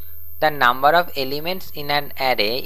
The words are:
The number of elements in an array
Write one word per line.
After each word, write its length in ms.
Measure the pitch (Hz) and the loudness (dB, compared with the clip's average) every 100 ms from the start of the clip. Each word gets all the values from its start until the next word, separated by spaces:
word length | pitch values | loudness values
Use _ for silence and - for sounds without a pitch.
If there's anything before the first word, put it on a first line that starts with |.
| - - - - | -6 -6 -6 0
The 80 | 156 | 0
number 400 | 147 123 127 143 | 4 2 4 4
of 220 | 170 170 143 | 4 2 -2
elements 560 | 131 147 165 185 - 151 | -4 -4 -4 -6 -6 -6
in 160 | 143 | -2
an 200 | 147 139 - | -2 -2 -2
array 380 | 131 117 104 127 | 0 2 2 0